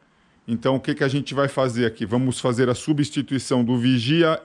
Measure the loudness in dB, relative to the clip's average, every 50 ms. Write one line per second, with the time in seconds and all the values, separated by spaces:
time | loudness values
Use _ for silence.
0 | _ _ _ _ _ _ _ _ _ -6 -6 -2 0 0 0 0 0 -4 -2 -2
1 | 0 0 0 -2 -4 -4 -2 -2 -2 0 0 0 -2 0 0 0 0 0 -2 -4
2 | -4 -2 0 0 0 0 -2 -2 -2 -2 2 2 2 2 2 -2 -2 -2 0 0
3 | 0 -2 -2 -6 -4 -4 -4 -6 -2 0 0 0 2 2 0 2 4 4 2 2
4 | 2 2 2 2 4 2 2 0 0